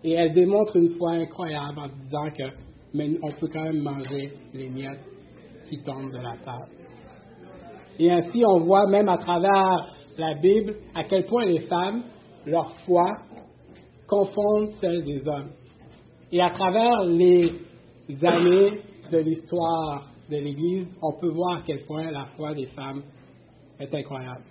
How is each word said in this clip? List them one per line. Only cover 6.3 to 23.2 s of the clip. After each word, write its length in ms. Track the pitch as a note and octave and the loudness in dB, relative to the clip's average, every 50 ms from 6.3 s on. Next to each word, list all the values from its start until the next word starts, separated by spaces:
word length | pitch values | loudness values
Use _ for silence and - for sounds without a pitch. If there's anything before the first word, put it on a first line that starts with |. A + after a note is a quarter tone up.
| A#2+ | -12
table. 340 | A#2+ - C3+ B2 - - - - - - - - - - - - - - - - - - - - - - - - - - - - - | -12 -14 -14 -14 -14 -14 -18 -20 -20 -20 -20 -20 -20 -20 -20 -20 -20 -20 -20 -20 -20 -20 -20 -20 -20 -20 -20 -20 -20 -20 -20 -2 2
Et 100 | D#3+ F3 | 4 4
ainsi, 320 | F3 E3+ D#3+ E3+ - A#3 A#3+ | 4 4 0 -2 0 2 4
on 140 | G#3+ F#3+ E3+ | 6 6 4
voit 260 | E3 E3+ G3 G3 G3+ | 4 4 4 4 6
même 220 | F#3+ G3 G#3 G#3 G3 | 4 4 4 4 2
à 80 | F3+ | 0
travers 760 | D#3+ - F3 F3 E3+ F3+ G3 G3 G3 F#3+ F#3+ F#3 E3 - - - - - - - | 0 0 -2 -2 0 2 4 4 4 4 4 2 0 -2 -8 -16 -20 -20 -18 -10
la 180 | - D#3+ D#3+ D3+ | -6 -6 -6 -4
Bible 420 | C#3+ D#3 F#3 G#3 A3 G3+ G3+ G#3 - - - - | 2 4 4 4 4 2 -2 -8 -10 -14 -12 -8
à 80 | E3 D#3 | -8 -4
quel 220 | - G3 F#3+ F3+ | 0 0 0 0
point 200 | - A3 A#3+ A#3 | 0 -2 0 2
les 160 | F#3+ E3+ D3+ | 2 0 0
femmes, 420 | - - F3+ E3+ F3+ G3 G#3+ A#3+ A#3+ - - - - - - - - | 0 -2 -2 -2 -2 -2 -4 -6 -8 -10 -18 -20 -20 -20 -20 -16 -6
leur 300 | D3 D#3 E3+ D#3 - - - - | -2 -2 -2 -2 -2 -10 -14 -2
foi, 240 | F#3 F3+ F3 E3+ G3 G#3+ - - - - - - - - _ - - - - - - _ - - | 2 4 4 4 2 -2 -6 -12 -20 -20 -20 -20 -20 -20 _ -20 -20 -20 -20 -20 -20 _ -20 -4
confondent 680 | - G3+ G3+ G3 G3 - G#3 G#3 G#3 G#3 G#3+ G#3+ G#3 G#3+ - | 0 2 2 2 0 0 -2 0 2 2 2 0 -2 -6 -4
celle 220 | - F3 E3+ E3+ D3+ | -4 -2 -2 -2 -4
des 200 | C#3 D3 C3+ B2+ | -6 -8 -6 -4
hommes. 240 | D3+ D3 C#3+ C#3+ - - - - - _ _ - - - - - - _ _ - _ F3 | -6 -6 -6 -8 -14 -18 -20 -20 -20 _ _ -20 -20 -20 -20 -20 -20 _ _ -14 _ 0
Et 80 | F3 | 2
à 80 | F3+ F3 | 2 2
travers 560 | - - G3 F#3 F#3 A3 A3+ A#3+ A#3+ G#3+ F#3+ | 2 0 0 2 2 4 4 4 4 2 2
les 480 | F3 E3+ E3+ F3+ F3+ F3+ F3 E3+ E3 E3+ - - - - - - - - - - - C#3+ C3+ D#3+ | 2 4 6 8 8 8 8 6 4 0 -4 -14 -18 -20 -20 -20 -20 -20 -20 -16 -14 -6 0 2
années 560 | F3+ E3+ E3+ F3 F3 F3+ F#3+ G3 G3+ G#3 - - - - - - - | 2 4 4 6 6 6 6 6 4 2 -4 -12 -16 -20 -20 -10 -2
de 60 | E3 D#3+ | 0 0
l'histoire 920 | D#3 D#3+ E3 E3+ - - E3+ F3 E3 E3 E3 D#3+ D#3+ D3+ C#3+ C3 - - - - - - | 0 0 -4 -4 -6 -6 -4 -2 0 0 0 -2 -2 -6 -8 -10 -12 -16 -20 -20 -12 -8
de 60 | D3 | -8
l'Église, 500 | D3 C#3+ D3 C#3 C#3+ D#3+ F3 F3+ F#3+ F3+ F3+ - - | -6 -6 -6 -6 -4 -2 -2 -2 -2 -6 -8 -10 -6
on 140 | - D#3 D3 - | -4 -4 -4 -2
peut 100 | F3+ E3+ | -4 -4
voir 300 | D#3 E3 F3+ F3+ F3 D#3+ | -2 -2 -2 -2 -2 -4
à 20 | - | -6
quel 220 | - D3 C3+ - | -8 -8 -8 -8
point 240 | - D3+ D#3 D#3+ D#3+ | -8 -8 -8 -6 -6
la 160 | D3+ C#3 C3+ C3 - | -8 -10 -10 -12 -12
foi 200 | - D3+ D3+ D#3 | -10 -8 -8 -6
des 100 | D3 C3 | -8 -8
femmes 380 | B2+ - C#3+ C3+ C3+ C3+ C#3+ C#3 - - - | -10 -12 -14 -12 -10 -10 -12 -14 -14 -20 -20